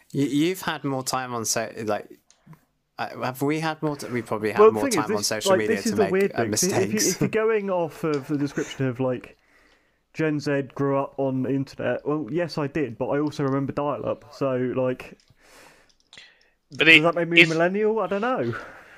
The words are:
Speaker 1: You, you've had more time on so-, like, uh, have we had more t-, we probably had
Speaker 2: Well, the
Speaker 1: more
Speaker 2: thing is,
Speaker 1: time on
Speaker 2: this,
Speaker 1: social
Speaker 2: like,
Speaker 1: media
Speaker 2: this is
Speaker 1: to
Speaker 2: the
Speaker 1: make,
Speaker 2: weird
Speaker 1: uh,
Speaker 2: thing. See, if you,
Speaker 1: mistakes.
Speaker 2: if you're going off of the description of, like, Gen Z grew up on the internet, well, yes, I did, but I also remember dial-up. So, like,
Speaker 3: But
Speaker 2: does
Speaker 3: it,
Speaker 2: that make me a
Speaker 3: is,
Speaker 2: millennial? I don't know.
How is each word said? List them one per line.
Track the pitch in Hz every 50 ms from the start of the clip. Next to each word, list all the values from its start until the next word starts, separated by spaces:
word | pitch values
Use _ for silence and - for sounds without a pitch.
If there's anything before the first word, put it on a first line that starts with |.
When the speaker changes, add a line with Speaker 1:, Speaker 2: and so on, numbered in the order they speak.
| _ _
Speaker 1:
You, | - 143 143
you've | 131 131 143 156 170 190 185
had | - - 160 143 131
more | 143 135 131 131
time | - - 131 131 123 123
on | 117 110
so-, | 104 - 127 113 107 - - 117
like, | 107 107 104 - - - - _ _ _ _ _ - 165 - _ _ _ _ _ _ _ -
uh, | 120 - - 120
have | 117 123 131 131
we | 139 143 151 156
had | 156 160 156 156 -
more | 156 147
t-, | 143 - -
we | 120 123
probably | 113 - 120 107 107 107
had | 101 -
Speaker 2:
Well, | 214 220
the | 220
Speaker 1:
more | 107 -
Speaker 2:
thing | 277 233
is, |
Speaker 1:
time | - 220 -
on | 220 208
Speaker 2:
this, | 208 -
Speaker 1:
social | 226 220 208 202
Speaker 2:
like, | 190 185
Speaker 1:
media | 214 214 220
Speaker 2:
this | - -
is | 226
Speaker 1:
to | 202 208
Speaker 2:
the | 208
Speaker 1:
make, | 196
Speaker 2:
weird | 180 190 196 196 -
Speaker 1:
uh, | -
Speaker 2:
thing. | - 110 104
See, | - - 180
if | -
you, | - 190 101 113
Speaker 1:
mistakes. | 110 - - 190
Speaker 2:
if | -
you're | - -
going | - 220 220 220 226 214 196 196
off | 190 180 170 156 - - -
of | 160 151 143 131 135
the | 156 139
description | 147 139 - - 147 - - - 135 131
of, | 123 117
like, | 131 127 127 117 - - - _ _ _ _ _ _ _ _ _ _ _ _ _ _ _ -
Gen | - 160 156 151 147
Z | 147 147 143 139 139 123 -
grew | - 139 139 135 139
up | 139 - - -
on | 139 135 131 131 127
the | 123
internet, | 135 139 135 - - - 117 120 123 117 - 120
well, | 147 156 147 107
yes, | 147 170 175 165 - -
I | 147 139
did, | - 170 147 120 117 -
but | 131 113
I | 123 143
also | 151 151 147 - 147
remember | 135 131 139 139 127
dial-up. | - - 143 147 135 110 107 113 107 - - - -
So, | - 143 135 127 123 127 127 113
like, | 127 131 127 127 127 - - - - _ _ _ _ _ - - - - - - - _ _ _ _ _ _ - - - - _ _ _ _ _ _ _ _
Speaker 3:
But | - 123 147
Speaker 2:
does | 156 160 151
Speaker 3:
it, | 156
Speaker 2:
that | 170 165
make | 170 170 165
me | 170 170
a | 175
Speaker 3:
is, | 160
Speaker 2:
millennial? | 160 160 170 180 190 208 214 214 220 220
I | 196 170
don't | 196 202
know. | 214 247 254 - 131 117 - - - - - - - - -